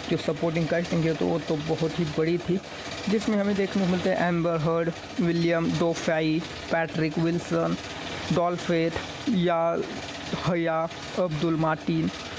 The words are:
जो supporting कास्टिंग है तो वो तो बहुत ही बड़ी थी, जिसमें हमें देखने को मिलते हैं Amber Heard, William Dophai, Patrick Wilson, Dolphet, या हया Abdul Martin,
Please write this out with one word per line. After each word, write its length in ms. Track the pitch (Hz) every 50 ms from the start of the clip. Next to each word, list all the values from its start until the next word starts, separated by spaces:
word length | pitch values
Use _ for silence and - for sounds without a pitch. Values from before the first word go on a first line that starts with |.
| - -
जो 80 | 175 156
supporting 500 | - - 156 147 165 170 156 170 165 147
कास्टिंग 360 | 175 170 175 - 180 170 160
है 120 | 160 160
तो 120 | 156 175 175
वो 120 | 170 160
तो 160 | 147 - 160
बहुत 440 | 147 151 165 160 147 160 156 - -
ही 60 | 175
बड़ी 320 | 151 - 160 160 160 175 170
थी, 220 | - - 175 202 - - - - - - - - - 196
जिसमें 280 | 208 220 - 226 214 202
हमें 180 | 196 202 208
देखने 300 | 196 196 185 - 196 190
को 60 | 175
मिलते 180 | 185 175 170 185
हैं 180 | 185 - 170 175
Amber 300 | 175 170 165 170 165 165
Heard, 340 | 147 165 165 165 170 165 165 - - - - -
William 580 | 180 170 170 170 165 170 170 165 165 170 170 156
Dophai, 640 | 170 170 165 - - 180 160 160 160 156 156 165 175 - - - - -
Patrick 460 | - 165 165 160 - 165 160 156 151 175
Wilson, 600 | 165 170 170 170 - - 165 165 165 165 175 - - - - - - - - - - - 156
Dolphet, 560 | 175 170 175 180 175 - - 170 165 165 165 165 - - - - - - -
या 520 | 226 180 170 175 170 165 165 165 170 165 - - - - - - - - - - - - - 165
हया 420 | 185 170 165 165 160 160 165 165 - - - - - -
Abdul 360 | 180 175 156 147 170 165 165
Martin, 540 | 156 160 156 160 151 - - 165 160 165 190 - - - - -